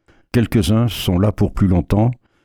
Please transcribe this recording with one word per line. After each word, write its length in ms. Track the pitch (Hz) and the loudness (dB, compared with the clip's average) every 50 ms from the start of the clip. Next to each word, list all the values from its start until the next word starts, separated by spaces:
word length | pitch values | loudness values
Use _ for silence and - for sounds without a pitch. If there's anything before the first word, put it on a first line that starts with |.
| _ _ _ _ _ - | _ _ _ _ _ -2
Quelques-uns 560 | - 123 113 - - 113 90 82 110 113 120 113 | 0 0 0 2 0 0 0 2 0 0 0 -2
sont 300 | - - - 101 90 90 | -4 -4 -4 -2 0 0
là 140 | 101 107 | 0 0
pour 200 | - - 104 - | 0 -2 -2 -2
plus 160 | - - 104 90 | 0 0 0 2
longtemps, 440 | 95 87 73 - 98 98 113 123 123 _ _ _ _ _ | 2 0 0 0 0 0 0 0 -2 _ _ _ _ _